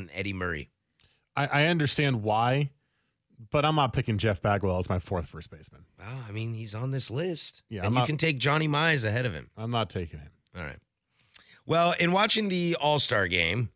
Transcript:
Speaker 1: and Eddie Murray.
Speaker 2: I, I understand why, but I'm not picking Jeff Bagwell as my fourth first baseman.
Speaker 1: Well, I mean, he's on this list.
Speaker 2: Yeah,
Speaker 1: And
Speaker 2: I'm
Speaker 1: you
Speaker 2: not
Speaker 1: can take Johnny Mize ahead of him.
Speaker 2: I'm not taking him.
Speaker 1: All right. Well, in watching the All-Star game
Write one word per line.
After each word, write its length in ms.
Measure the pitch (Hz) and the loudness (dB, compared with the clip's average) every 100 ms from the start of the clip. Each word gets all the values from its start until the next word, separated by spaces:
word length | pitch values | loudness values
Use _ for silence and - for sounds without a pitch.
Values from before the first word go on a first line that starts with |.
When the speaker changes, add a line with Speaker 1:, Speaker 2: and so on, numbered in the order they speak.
Speaker 1:
and 80 | 90 | -8
Eddie 200 | 78 98 | -6 -6
Murray. 360 | 95 90 78 - _ _ _ _ _ _ - | -4 -4 -6 -8 _ _ _ _ _ _ -4
Speaker 2:
I, 120 | 143 | 0
I 180 | 143 156 | 2 2
understand 560 | 175 143 - 143 123 | 4 2 2 0 2
why, 480 | 104 107 117 135 143 _ _ _ _ _ _ - 113 | 2 2 4 2 0 _ _ _ _ _ _ -20 -4
but 120 | 151 | 0
I'm 120 | 147 156 | 2 4
not 180 | 131 | 2
picking 240 | 123 120 107 | 2 0 2
Jeff 240 | 113 101 | 2 2
Bagwell 360 | 107 101 95 90 | 2 0 2 0
as 100 | 90 | 0
my 100 | 92 | -2
fourth 280 | - 92 82 | -2 -4 -6
first 220 | 82 - | -12 -16
baseman. 360 | 78 73 - 87 - | -20 -20 -20 -20 -18
Speaker 1:
Well, 100 | 95 131 113 | -14 -12 -10
I 40 | |
mean, 200 | 104 113 | -8 -6
he's 220 | 110 113 107 | -6 -8 -6
on 160 | 127 | -4
this 180 | 135 - | -4 -4
list. 540 | 120 180 160 - - - | -4 -4 -4 -6 -8 -10
Speaker 2:
Yeah, 100 | 107 | -4
Speaker 1:
And 80 | 95 | 0
Speaker 2:
I'm 60 | |
Speaker 1:
you 60 | 127 | 2
Speaker 2:
not 80 | 123 | 2
Speaker 1:
can 100 | 151 | 2
take 200 | 160 139 | 0 0
Johnny 300 | 127 151 156 | 2 2 2
Mize 380 | 147 165 151 107 | 2 2 2 2
ahead 200 | 110 127 | 0 -2
of 80 | |
him. 160 | 78 64 - | -4 -12 -10
Speaker 2:
I'm 160 | 113 | -4
not 180 | 120 107 | -2 -2
taking 300 | 101 82 76 | -4 -6 -10
him. 100 | 73 _ _ 90 | -18 _ _ -12
Speaker 1:
All 40 | |
right. 140 | 78 67 _ _ _ _ _ - - - - | -12 -12 _ _ _ _ _ -20 -20 -14 -2
Well, 280 | 160 170 165 | 2 2 2
in 120 | 170 | 2
watching 380 | 185 220 220 208 | 4 2 2 0
the 260 | 185 175 165 | 0 0 0
All-Star 480 | 147 147 - 113 92 | 2 2 2 2 2
game 400 | 87 85 101 113 | 2 2 0 -4